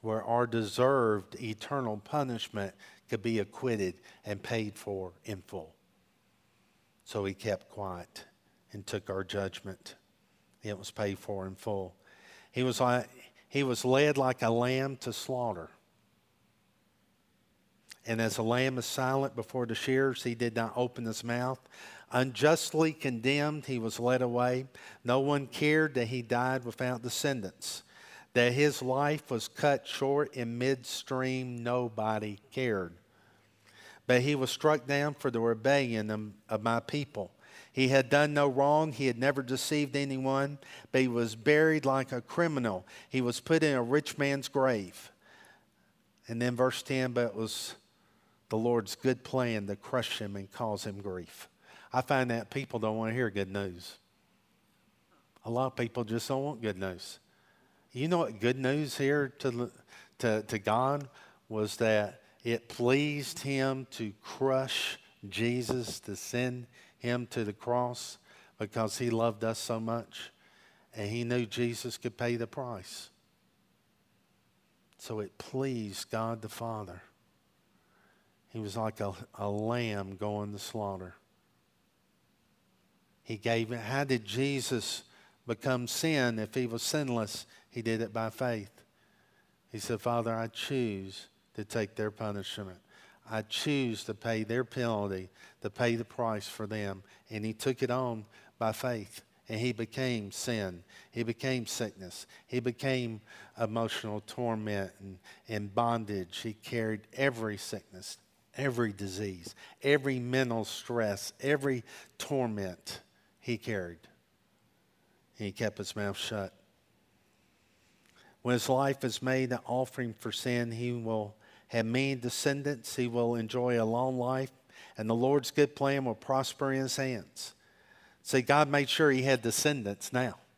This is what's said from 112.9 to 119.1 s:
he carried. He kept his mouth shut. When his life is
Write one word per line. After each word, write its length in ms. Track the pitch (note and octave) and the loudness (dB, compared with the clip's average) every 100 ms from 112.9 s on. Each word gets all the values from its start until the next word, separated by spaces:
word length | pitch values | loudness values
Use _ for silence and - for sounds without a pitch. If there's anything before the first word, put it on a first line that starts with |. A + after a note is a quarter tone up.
| - _ _ _ _ | -14 _ _ _ _
he 180 | - A2+ | -6 -4
carried. 500 | - G#2+ F2 E2 - _ _ _ _ _ _ _ _ _ _ _ _ - | -2 -4 -4 -10 -20 _ _ _ _ _ _ _ _ _ _ _ _ -8
He 160 | G#2 | -8
kept 280 | F#2+ A2 - | -2 -4 -4
his 160 | G2+ - | -10 -4
mouth 220 | G2+ G2 | -4 -4
shut. 360 | - A2 F#2+ - _ _ _ _ _ _ _ _ _ _ _ _ _ _ _ _ - _ | -4 -4 -6 -10 _ _ _ _ _ _ _ _ _ _ _ _ _ _ _ _ -20 _
When 100 | B2 | 0
his 160 | B2 - | 0 4
life 340 | C3 C3+ C3+ | 2 2 0
is 180 | B2+ | -2